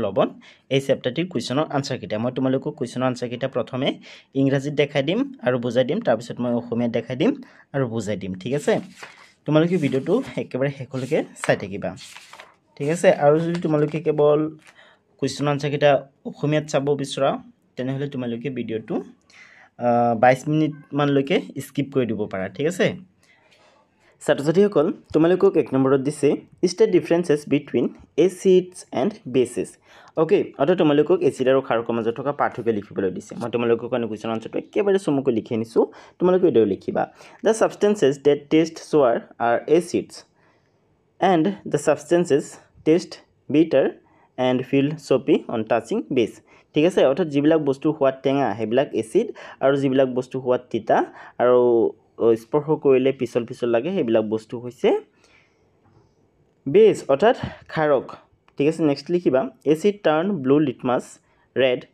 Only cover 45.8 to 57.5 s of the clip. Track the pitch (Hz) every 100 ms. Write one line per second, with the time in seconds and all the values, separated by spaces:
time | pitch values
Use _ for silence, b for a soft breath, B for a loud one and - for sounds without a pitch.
45.8 | 113 214 320 127 107 - _ b b -
46.8 | 165 202 151 139 170 143 147 160 143 135
47.8 | 156 147 135 135 139 139 127 107 110 123
48.8 | 143 - 110 180 240 - B B 135 139
49.8 | 135 131 135 123 - 135 127 123 - 113
50.8 | 110 151 359 B B - 123 127 123 117
51.8 | 98 - _ - 113 113 - 151 147 151
52.8 | 143 131 131 135 120 123 117 127 120 113
53.8 | 143 190 123 110 107 110 - 123 123 120
54.8 | 208 415 427 b b b b b _ _
55.8 | _ _ _ _ _ _ _ _ - 165
56.8 | 220 160 - 139 214 - B